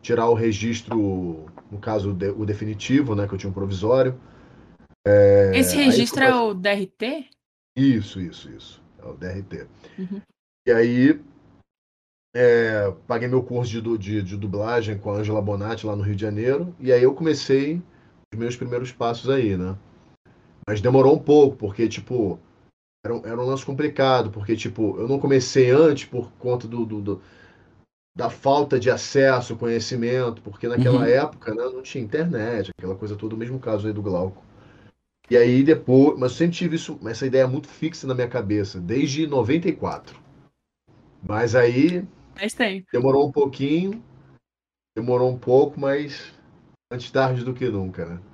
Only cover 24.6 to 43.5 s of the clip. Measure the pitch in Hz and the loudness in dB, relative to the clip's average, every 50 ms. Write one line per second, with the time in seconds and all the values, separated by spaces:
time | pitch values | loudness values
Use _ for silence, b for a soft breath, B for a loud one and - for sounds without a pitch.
24.6 | - 113 - - 110 101 92 90 110 131 135 139 143 139 139 131 131 - - 135 | -4 -8 -4 -4 -4 -4 -4 -6 -4 -4 -2 -2 0 2 2 2 2 2 2 2
25.6 | 127 123 131 147 165 156 139 135 - - - 101 - - _ _ - 123 123 120 | 4 6 6 6 6 4 4 0 -6 -8 -8 -8 -8 -8 _ _ -4 -4 -4 -4
26.6 | 117 113 117 120 113 107 107 104 101 98 98 95 b b b b b b b b | -6 -8 -6 -6 -6 -6 -6 -8 -6 -6 -8 -8 b b b b b b b b
27.6 | b b b b _ _ _ _ _ _ _ - 117 113 - - - 139 139 147 | b b b b _ _ _ _ _ _ _ -6 -6 -6 -6 -2 0 2 2 2
28.6 | 147 139 139 127 113 127 127 120 - - - 139 135 135 131 120 - - 113 - | 2 0 0 0 2 0 0 0 -4 -2 2 2 4 4 2 2 -2 -6 -8 -6
29.6 | 123 117 117 113 104 - 135 123 117 117 123 127 123 120 110 110 _ 104 101 - | -4 -4 -2 -4 -4 -4 -6 -4 -2 -2 -2 -2 -2 -4 -6 -10 _ -18 -14 -10
30.6 | - 120 120 123 127 123 135 127 - 117 123 135 151 - - - - 113 107 113 | -8 -4 -2 2 4 4 4 4 4 4 2 2 2 -2 -8 -12 -10 -8 -6 -6
31.6 | 123 131 127 127 127 - - 135 113 104 - 151 165 175 151 110 107 117 120 110 | -6 -6 -8 -10 -14 -10 -10 -10 -8 -4 -4 -2 -2 -2 -2 -4 -4 -4 -4 -4
32.6 | 95 98 92 - - 92 98 101 110 104 104 101 113 110 110 110 117 123 131 131 | -6 -8 -10 -12 -10 -10 -8 -8 -8 -10 -10 -8 -8 -8 -8 -8 -8 -8 -8 -8
33.6 | - 117 110 101 104 110 104 107 98 104 90 87 92 95 95 - _ _ b b | -4 -4 -4 -2 -2 -4 -6 -4 -4 -4 -2 -2 -4 -4 -8 -12 _ _ b b
34.6 | b b b b b b b b _ _ _ _ _ _ 120 120 120 123 123 131 | b b b b b b b b _ _ _ _ _ _ 4 6 6 6 6 4
35.6 | 139 151 160 - - - 127 131 139 151 143 127 127 123 123 - 165 175 170 - | 6 6 4 2 4 4 6 8 8 6 4 2 -2 -4 0 0 0 0 0 -2
36.6 | 180 165 160 160 - - 151 - - 110 117 - 139 131 120 131 131 127 127 151 | -4 -2 -2 -4 -6 -8 -14 -12 -10 -10 -8 -6 -4 0 2 2 2 2 0 -6
37.6 | 147 - - - - 160 170 - - 131 127 123 123 117 131 123 110 98 104 104 | -8 -10 -12 -8 -8 -8 -8 -8 -8 -6 -4 -4 -4 -4 -4 -6 -2 -2 -2 -2
38.6 | 98 98 - 92 87 87 113 135 151 139 131 151 160 151 143 131 110 104 143 170 | -2 -4 -6 -10 -6 -4 -2 0 0 -2 -2 -4 -4 0 0 0 0 2 0 0
39.6 | 175 190 - - 98 87 - - - - - - _ _ _ - _ _ _ _ | 0 -2 -4 -4 -6 -8 -8 -10 -14 -20 -20 -20 _ _ _ -20 _ _ _ _
40.6 | _ _ _ _ _ _ _ _ _ _ _ _ - 92 104 107 120 113 110 127 | _ _ _ _ _ _ _ _ _ _ _ _ -10 -6 -2 -2 -2 2 4 4
41.6 | 120 120 123 131 147 170 175 180 185 - _ _ _ _ - - 196 214 - - | 4 4 4 4 2 2 2 -2 -6 -8 _ _ _ _ -10 -8 -8 -8 -2 -2
42.6 | 247 208 190 196 185 _ - 123 123 135 135 139 147 139 - 147 143 135 | -2 -2 -2 -6 -10 _ -4 0 2 2 4 4 2 2 2 0 0 0